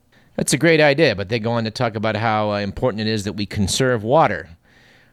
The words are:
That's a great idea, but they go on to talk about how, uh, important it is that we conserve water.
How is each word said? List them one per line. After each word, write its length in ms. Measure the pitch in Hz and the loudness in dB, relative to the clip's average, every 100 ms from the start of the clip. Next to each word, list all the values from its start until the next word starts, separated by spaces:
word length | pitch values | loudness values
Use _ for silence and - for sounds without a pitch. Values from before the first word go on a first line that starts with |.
| _ _ _ - | _ _ _ -6
That's 160 | - | -2
a 60 | 139 | 2
great 220 | 165 156 | 4 4
idea, 360 | 151 139 151 98 | 4 4 2 2
but 120 | 95 | -4
they 100 | 120 | -4
go 120 | 113 | -2
on 120 | 117 | -2
to 60 | 110 | -4
talk 260 | - 117 104 | -2 -4 -2
about 200 | 110 104 | -2 0
how, 360 | 113 107 104 | 0 0 0
uh, 60 | 101 | -2
important 400 | 101 - 127 104 | -4 -2 -2 -2
it 60 | 107 | -2
is 160 | 110 | -2
that 80 | 101 | -4
we 140 | 98 104 | -6 -6
conserve 580 | 107 92 - 131 120 | -2 -2 0 0 0
water. 460 | 107 151 135 87 - 85 _ _ _ _ _ | 2 2 2 0 -10 -20 _ _ _ _ _